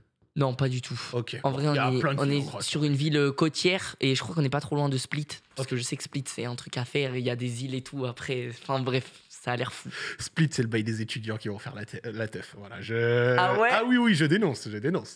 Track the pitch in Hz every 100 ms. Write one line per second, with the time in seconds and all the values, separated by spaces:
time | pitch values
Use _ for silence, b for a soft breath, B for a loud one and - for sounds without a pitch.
0 | _ _ _ 147 135 123 135 127 - 123
1 | - 123 113 - 139 135 147 143 120 127
2 | 139 135 139 143 135 - - 156 151 139
3 | 156 147 143 135 160 - 175 190 - -
4 | 135 131 - 165 139 143 - 147 143 135
5 | - 143 151 - _ - 131 127 120 135
6 | - 147 135 - 117 123 - 127 123 143
7 | 135 127 123 120 123 117 131 131 131 143
8 | 127 120 - 127 123 117 - 135 127 127
9 | - - - - - 123 113 - - B
10 | B B - - 160 - 117 113 110 110
11 | 110 127 110 107 110 98 120 - - -
12 | 120 107 107 - - - 101 - 104 113
13 | 117 120 120 123 180 202 233 220 240 247
14 | 233 165 156 190 196 127 - 104 127 175
15 | 110